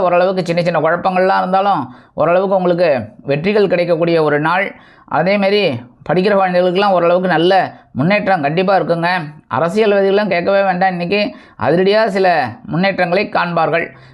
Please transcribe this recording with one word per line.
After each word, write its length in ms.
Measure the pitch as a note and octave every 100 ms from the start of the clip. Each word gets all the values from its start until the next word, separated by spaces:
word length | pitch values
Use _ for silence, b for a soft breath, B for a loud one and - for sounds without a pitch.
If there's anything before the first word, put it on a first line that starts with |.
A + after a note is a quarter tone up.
| F3+
ஓரளவுக்கு 360 | F3 F3+ F#3 E3+
சின்ன 120 | E3+ E3+
சின்ன 120 | E3
குழப்பங்கள்லாம் 560 | D#3 F3 F#3 F#3 F#3 G3
இருந்தாலும் 400 | F#3 F#3+ G3+ F3 B2 B B -
ஓரளவுக்கு 380 | D3+ F3 G3 F#3+
உங்களுக்கு 300 | F3+ E3+ F3 C3 G#2+ - -
வெற்றிகள் 400 | C#3+ F3 G#3+ G3
கிடைக்கக்கூடிய 440 | F3 F3 E3 E3+ E3 D3+
ஒரு 100 | D3 D#3
நாள். 200 | F3+ G3 - B B B C#3+
அதேமாரி 420 | F3 G3+ G3 G#3 F#3 A#2+ - - -
படிக்கிற 240 | E3+ F#3+ G3
குழந்தைகளுக்கெல்லாம் 560 | F#3 F3+ F3+ F3 G3+ F3+
ஓரளவுக்கு 320 | E3+ F3+ F#3
நல்ல 180 | D#3+ E3+ F#3+ C3+ - B A#2
முன்னேற்றம் 460 | D#3+ G#3 F#3+ F#3 C#3
கண்டிப்பா 280 | D#3+ F#3+ F#3+
இருக்குங்க. 300 | D#3 E3 E3+ F#3 D3+ - - E3+
அரசியல்வாதிகள்லாம் 760 | E3 G3+ A3 G3+ G3 G3 G#3
கேட்கவே 280 | F3 F3+ G3 G3
வேண்டாம், 260 | F3+ F#3+
இன்னைக்கு 260 | F3+ F3 G3+ G#3 B B B B2
அதிரடியா 340 | E3+ F#3 G#3+ A3+ G3
சில 120 | F#3 E3 B2 A2 -
முன்னேற்றங்களை 520 | D#3+ G3 F#3 F3 F#3 G#3 -
காண்பார்கள். 500 | F3 E3+ D#3 E3 - - B